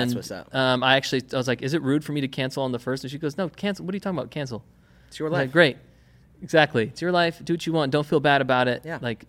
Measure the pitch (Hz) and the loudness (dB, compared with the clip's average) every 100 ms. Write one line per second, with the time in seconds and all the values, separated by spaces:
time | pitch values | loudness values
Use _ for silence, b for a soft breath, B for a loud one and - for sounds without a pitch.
0 | 123 120 - 92 - 131 131 127 127 135 | 2 -2 -6 -10 -6 0 2 2 2 -2
1 | - 135 120 135 127 120 135 160 135 147 | -2 -4 -4 -4 -2 -2 -2 -2 0 -2
2 | 147 147 135 139 131 139 131 120 127 135 | -2 -4 -4 -4 -6 -4 -4 -4 -4 -6
3 | 135 147 160 143 185 - 202 190 170 190 | -6 -8 -6 -4 -6 -4 -6 -6 -6 -6
4 | 196 170 120 156 135 107 - b b b | -4 -6 -6 -8 -8 -8 -12 b b b
5 | b - 156 170 135 151 165 - - b | b -8 -2 0 2 6 6 4 -10 b
6 | b b b - 175 160 147 123 113 - | b b b -18 2 6 6 4 -2 -2
7 | 170 180 170 165 143 170 - 160 143 147 | 0 2 2 0 -4 -2 0 0 2 0
8 | 147 160 147 139 131 127 127 120 156 156 | 2 2 4 4 4 4 2 0 -6 -6
9 | 123 113 | -6 -6